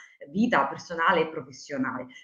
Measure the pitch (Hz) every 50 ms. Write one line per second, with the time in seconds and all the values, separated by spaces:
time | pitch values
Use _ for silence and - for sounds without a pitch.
0 | - - _ - - 143 143 196 226 254 202 147 135 - 165 156 - - 175 165
1 | 165 175 190 165 160 160 - 156 131 135 131 - - - 143 135 131 127 120 123
2 | 123 - - -